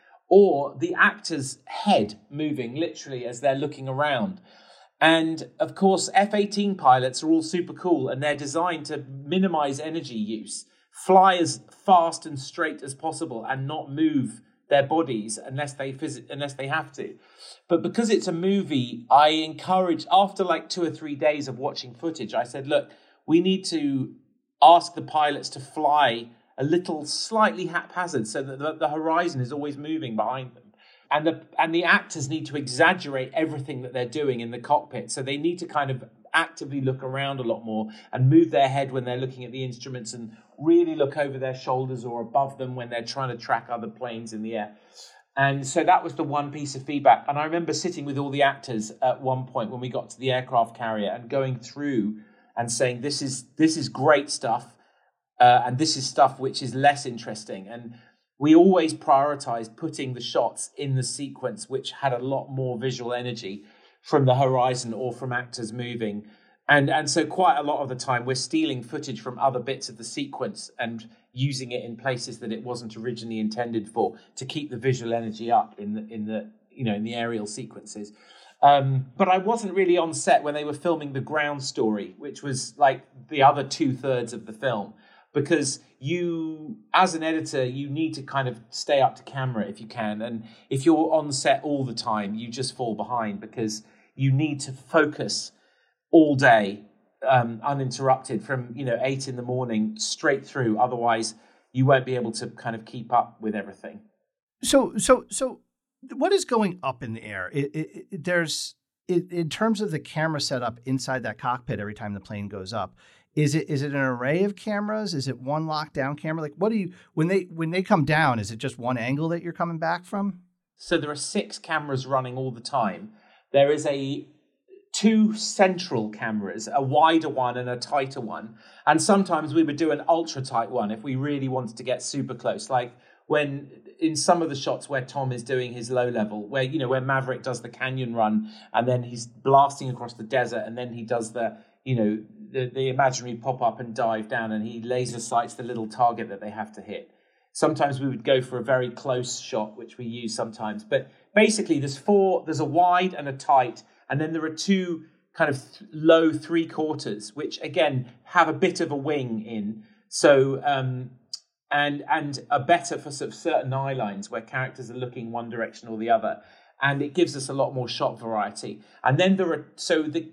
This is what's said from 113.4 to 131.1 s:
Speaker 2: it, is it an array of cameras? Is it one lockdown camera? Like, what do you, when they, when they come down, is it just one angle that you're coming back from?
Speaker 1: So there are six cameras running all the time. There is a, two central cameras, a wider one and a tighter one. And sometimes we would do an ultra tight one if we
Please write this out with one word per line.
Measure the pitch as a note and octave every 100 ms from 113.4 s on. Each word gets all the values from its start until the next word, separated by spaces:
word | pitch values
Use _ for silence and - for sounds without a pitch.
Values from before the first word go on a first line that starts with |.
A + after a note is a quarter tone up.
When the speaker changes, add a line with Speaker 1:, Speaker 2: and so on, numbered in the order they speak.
| D3
Speaker 2:
it, | D#3 -
is | C#3+
it | D3
an | C#3+
array | C3 A#2+ B2+ E3+ G3+
of | G3
cameras? | G#3+ G3+ G#3 G#3+ G#3
Is | C#3 C3+
it | A#2+
one | B2+ D3+ D#3+
lockdown | D#3 D3+ D3 C3 C#3+
camera? | D#3 E3
Like, | D3+ D#3+
what | G#3
do | A3
you, | F3+ - _ D#3
when | E3
they, | F#3+ F3+
when | E3 D#3+
they | F3+
come | F#3+ F#3+ C#3
down, | D#3 D3+ A#2
is | G2
it | A2+
just | C3+ -
one | A#2+ B2
angle | A#2+ C#3 D#3+
that | E3+
you're | E3+
coming | E3 E3+ E3
back | E3 F3 F3+
from? | G3+ G3+ F#3+ _ _ _ _
Speaker 1:
So | - E3
there | D3
are | D3
six | - G#3 - -
cameras | - D#3+ D3 C3 B2+
running | C3+ B2+ B2+
all | C3
the | A2+
time. | - C3+ G#2 F2+ G#2+ - _ _ _
There | C#3 C#3+
is | D3+ D3+
a, | C#3 C#3 C#3+ - _ _ _ _ - _
two | - G#3+ A3 G#3+
central | - - - F#3+ F3 - B2 G#2+
cameras, | - A#2 G#2+ G2 G2 G#2+
a | C3+
wider | C3 D3 D#3+ E3 D#3
one | C3 B2 B2
and | B2
a | B2
tighter | - D3 C3+ C3+
one. | G#2+ E2+ A2 - - - -
And | D#3+
sometimes | - G3 F#3 D#3+ D3+
we | D#3+
would | D3 C#3+
do | D#3+
an | D3 -
ultra | E3+ E3 C3+
tight | C3 A#2+ A#2+
one | B2+ G#2
if | A2
we | C#3+